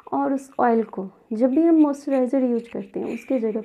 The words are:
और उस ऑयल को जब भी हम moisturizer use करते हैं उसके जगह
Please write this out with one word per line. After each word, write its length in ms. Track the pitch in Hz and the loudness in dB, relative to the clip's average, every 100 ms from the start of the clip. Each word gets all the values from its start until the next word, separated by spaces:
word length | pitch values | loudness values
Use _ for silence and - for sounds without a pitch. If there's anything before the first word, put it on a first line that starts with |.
| - | -8
और 200 | 269 277 | -4 -2
उस 160 | 269 269 - | -4 -6 0
ऑयल 240 | 247 226 214 | 2 2 -2
को 240 | - 190 - - | -8 -12 -14 -10
जब 160 | 220 254 | 0 0
भी 120 | 269 | 4
हम 120 | 339 320 | 4 6
moisturizer 680 | 294 277 285 269 247 277 | 4 2 -2 0 0 0
use 260 | 254 233 233 | 0 -2 -4
करते 280 | - 202 - | -12 -10 -10
हैं 140 | 226 | -8
उसके 260 | 233 - 269 | -8 -4 -2
जगह 220 | 220 214 | -2 -6